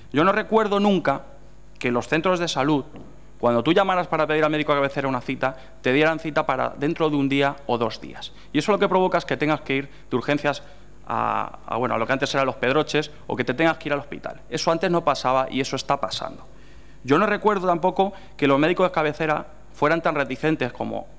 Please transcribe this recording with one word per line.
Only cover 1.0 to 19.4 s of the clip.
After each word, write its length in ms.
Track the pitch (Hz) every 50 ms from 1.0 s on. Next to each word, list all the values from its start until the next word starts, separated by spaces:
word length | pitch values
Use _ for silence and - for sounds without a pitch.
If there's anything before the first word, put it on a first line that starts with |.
| 143 147 139 143 - - - - - - - - - - - -
que 120 | - 127
los 160 | 120 120 113
centros 320 | - 151 160 156 190 185 170
de 80 | 175
salud, 380 | 165 - 143 131 151 156 139 127 - - - - - - - - - - -
cuando 220 | - 120 120 117
tú 120 | 113 147 175
llamaras 340 | 202 196 190 185 180 170
para 180 | - 170 156 156
pedir 200 | 147 156 156 156
al 40 | 151
médico 220 | 156 151 147 151
de 60 | 147
cabecera 320 | 143 139 135 - 147 135 135
una 100 | 131 123
cita, 380 | - - 131 131 131 131 135 - - - - -
te 100 | - 127
dieran 280 | 127 147 156 160 160 156
cita 260 | - 160 143 156 151
para 240 | 147 135 127 127 120 -
dentro 320 | - 139 151 170 - 165 156
de 80 | 147
un 100 | 143 139
día 300 | 135 139 139 139 139 139 - -
o 120 | - 120
dos 220 | 117 117 110 - -
días. 320 | - - - - - - - - - - -
Y 60 | 147
eso 120 | 147 -
lo 80 | 202 185
que 80 | 202
provoca 300 | 190 185 185 185 180 175
es 80 | 170 -
que 100 | - 139
tengas 240 | 127 156 143 151 -
que 160 | - - 135
ir 140 | 135 135 135 - - - -
de 60 | -
urgencias 480 | 120 - - 143 147 - 147 139 - - - - - - - - - -
a, 540 | - 113 113 113 113 107 107 104 - - - -
a, 80 | - -
bueno, 200 | 113 127 120 113
a 20 |
lo 100 | 113 113
que 60 | 110 131
antes 200 | 131 143 131 -
eran 120 | 139 135
Los 100 | 131 123
Pedroches, 560 | - - 123 135 151 120 - - 147 151 - - - -
o 80 | - -
que 80 | 113 120
te 100 | - 143
tengas 240 | 139 160 165 156
que 120 | - - 147
ir 40 | 147
al 60 | 143
hospital. 400 | - - - - - - - - - -
Eso 220 | - 156 - 175
antes 180 | 165 165 196 185
no 140 | 175 170 170
pasaba 440 | 156 135 - - 127 131 131 131 -
y 80 | - 127
eso 160 | 135 - -
está 240 | 131 - - 143 -
pasando. 480 | - - - - - - - - - - - - - - - - - - - - -
Yo 160 | 123 139 165
no 80 | 208
recuerdo 400 | 208 208 202 202 208 208 190 175
tampoco 460 | 180 175 165 170 185 180 - 190 196 - - - - -
que 120 | - 147
los 100 | 135 139
médicos 300 | 139 151 165 180 190 185
de 40 | 180
cabecera 540 | - 170 151 151 147 - 165 156 151 -